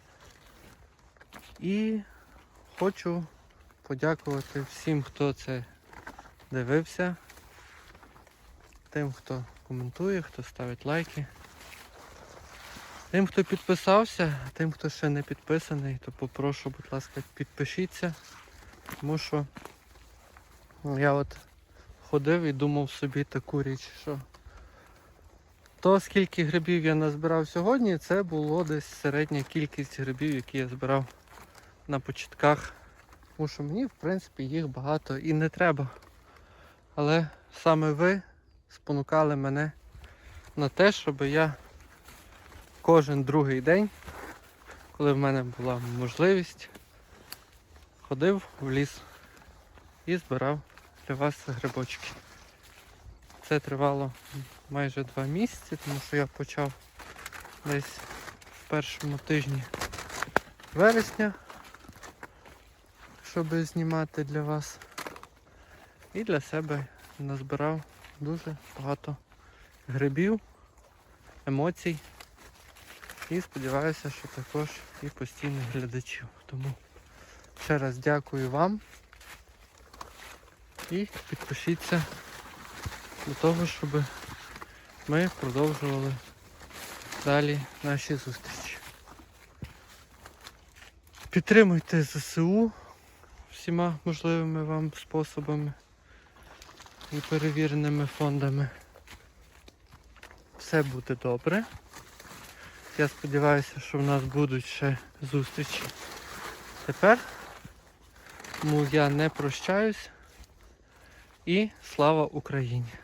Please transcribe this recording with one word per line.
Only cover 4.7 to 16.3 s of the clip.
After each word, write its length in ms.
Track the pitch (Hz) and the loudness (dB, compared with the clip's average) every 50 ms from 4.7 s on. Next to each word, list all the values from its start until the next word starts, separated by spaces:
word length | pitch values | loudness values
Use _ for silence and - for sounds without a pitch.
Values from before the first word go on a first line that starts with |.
| - - - 160 156 147 135 | -10 -6 -2 0 2 2 0
хто 300 | - - - 143 143 135 | -2 -2 0 0 0 0
це 320 | - - - 131 127 120 - - - _ - - - - - - - - - - - - - | -2 -6 -6 -6 -6 -6 -10 -16 -20 _ -20 -20 -18 -16 -16 -18 -18 -20 -20 -20 -20 -14 -6
дивився, 640 | - 131 123 120 139 156 165 - - - 180 180 180 - - - - - - - - - - - - - - - - - - - - - - - - _ - - - - - - - - - - | -4 -4 0 2 2 2 2 0 -2 -2 -2 -2 -2 -4 -10 -20 -20 -20 -20 -20 -20 -20 -20 -20 -20 -20 -20 -20 -20 -20 -20 -20 -20 -20 -20 -20 -20 _ -20 -20 -20 -20 -20 -20 -20 -20 -16 -6
тим, 240 | - 151 147 139 131 | -4 -2 -2 -2 -4
хто 320 | - - - 131 127 123 - - - - - | -6 -8 -8 -6 -6 -6 -10 -14 -20 -12 -8
коментує, 540 | 131 127 123 123 123 - 170 196 196 185 | -6 -6 -6 -6 -4 -2 0 0 0 0
хто 220 | 156 - - - 127 | -2 -6 -10 -12 -12
ставить 420 | - - - 127 123 120 - - | -12 -8 -8 -6 -6 -6 -6 -4
лайки, 400 | 139 147 165 170 - - 156 147 - - - - - - - - - - - - - - - - - - - - - - - - - - - - - - - - - - - - - | -2 0 0 -2 -2 -6 -8 -8 -8 -10 -18 -20 -20 -20 -20 -20 -20 -20 -20 -20 -20 -20 -20 -20 -20 -20 -20 -20 -20 -20 -20 -20 -20 -20 -20 -18 -18 -16 -16 -16 -16 -18 -18 -8 0
тим, 160 | - 185 196 180 | 4 4 4 4
хто 160 | - - 185 | 4 2 2
підписався, 960 | - 190 185 - - 185 170 - - 190 208 226 - - - 180 160 147 135 131 131 - | 2 2 -2 2 2 0 2 4 6 8 8 6 4 2 0 0 0 0 -2 -6 -8 -4
тим, 180 | - 160 160 | -2 -2 -2
хто 180 | 151 - - 156 | -2 -2 -4 -6
ще 200 | - - - 151 | -4 0 0 0
не 120 | 143 143 | 0 0
підписаний, 800 | 143 - 143 - - - 156 165 - - 156 147 139 139 131 127 - | -2 -4 -8 -8 -2 0 0 0 0 -2 -4 -4 -2 -4 -6 -6 -8
то 60 | - | -12
попрошу, 580 | 131 - 135 123 | -10 -8 -8 -8